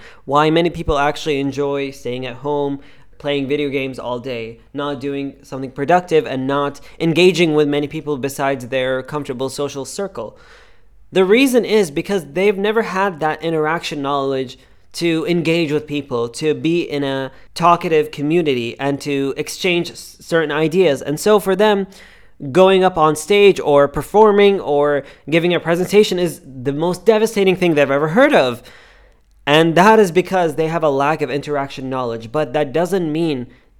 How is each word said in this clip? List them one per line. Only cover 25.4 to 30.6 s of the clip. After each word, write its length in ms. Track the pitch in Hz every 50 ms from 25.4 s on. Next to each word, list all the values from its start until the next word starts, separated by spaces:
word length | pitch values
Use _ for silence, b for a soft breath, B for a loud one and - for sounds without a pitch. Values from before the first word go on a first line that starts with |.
| 160 180 175
a 60 | 160
presentation 600 | - 165 170 170 180 175 185 208 214 208 190 175
is 220 | 180 170 147 - -
the 280 | 139 131 135 123 139 139
most 320 | 147 160 180 180 180 -
devastating 500 | - 220 214 220 220 226 208 196 190 180
thing 200 | 180 185 175 160
they've 140 | 147 143 127
ever 200 | 135 143 151 156
heard 240 | 156 226 269 311 302
of. 280 | 147 139 127 120 113 B B B B B B B B B B B B B _ _ _ _ -
And 280 | 143 156 165 170 160
that 240 | 165 180 214 220 220
is 120 | 214 180
because 440 | 156 180 170 - 185 185 175 165 139
they 140 | 151